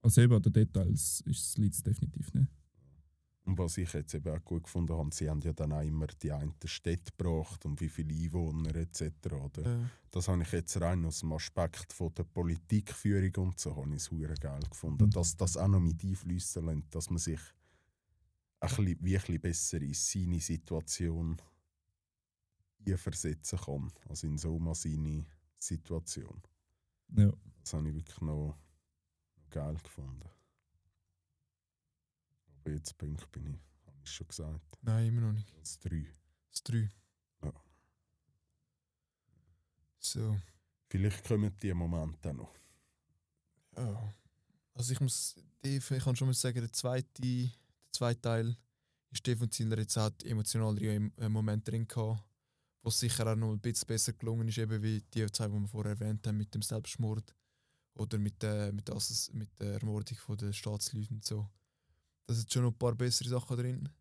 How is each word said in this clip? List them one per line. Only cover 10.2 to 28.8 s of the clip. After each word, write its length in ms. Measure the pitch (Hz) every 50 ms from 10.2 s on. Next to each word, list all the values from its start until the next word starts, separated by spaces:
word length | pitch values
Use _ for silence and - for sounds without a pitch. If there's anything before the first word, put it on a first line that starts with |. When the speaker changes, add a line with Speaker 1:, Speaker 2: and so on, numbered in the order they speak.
| 87 -
Speaker 2:
habe 120 | 92 87 82
ich 80 | -
jetzt 280 | - 85 82 - - 98
rein 260 | 85 85 92 87 82
aus 140 | 80 78 -
dem 100 | - 80 78
Aspekt 580 | 78 - - _ 92 87 82 - - - - -
von 200 | - 90 82 -
der 100 | - 85
Politikführung 1200 | - - 90 87 85 82 82 - - 107 104 104 - - - - 104 101 98 95 95 - 98 92
und 120 | 92 90 -
so, 160 | - 76 76
habe 140 | 73 67 71
ich 40 | 73
es 140 | 71 - -
hure 220 | 85 80 78 76 78
geil 260 | 73 - 71 69 71 76 -
gefunden, 360 | - - - 80 - - 107
Speaker 1:
Mhm. 60 | 104
Speaker 2:
dass 240 | 104 - 85 85 -
das 180 | - 95 85 82
auch 100 | 69 90 101
noch 100 | 98 95
mit 220 | 87 82 82 82 -
einfließen 640 | 95 95 - - 87 87 90 - - - 90 80
lässt, 180 | 85 78 73 - - -
dass 140 | 82 76 -
man 100 | 85 82
sich 200 | - 82 80 76 - - - _ _ _ _ _ _ _ _ _ _ _ _ _ _ _ _ _ _ _ _ _ -
ein 120 | 87 - - 104
bisschen, 120 | 90 85 78 85
wie 100 | 92 95
ein 40 | 92
bisschen 200 | - - 85 78
besser 400 | - 85 85 - - - - 80
in 120 | 71 71 71
seine 460 | - - - - 98 90 87 87 85
Situation 1040 | - - 82 82 - - 85 80 78 - - - 90 82 82 82 82 80 80 80 - - _ _ _ _ _ _ _ _ _ _ _ _ _ _ _ _ _ _ _ _ _ _ _ _ _ _ 104 95 92
versetzen 640 | 90 - - 76 - - 80 78 76 - - - 90
kann. 320 | - - 71 71 71 80 - - - -
Also 180 | 73 - -
in 100 | 78 76
Soma 360 | 76 80 82 80 82 82 82 80
seine 500 | - - 80 78 76 76 76 76 76 78 - - _ _ _ _
Situation. 840 | _ - - 87 80 - - 85 80 80 - - - - 85 - - - _ _ _ _ _ _ _ _ _ _ _ _ - -
Speaker 1:
Ja. 160 | 107 101 101 - - - - - -
Speaker 2:
Das 120 | - - -
habe 140 | 80 78 78
ich 60 | 76
wirklich 260 | 78 78 - - -
noch, 360 | 80 78 76 76 76 76 73 - - _ _ _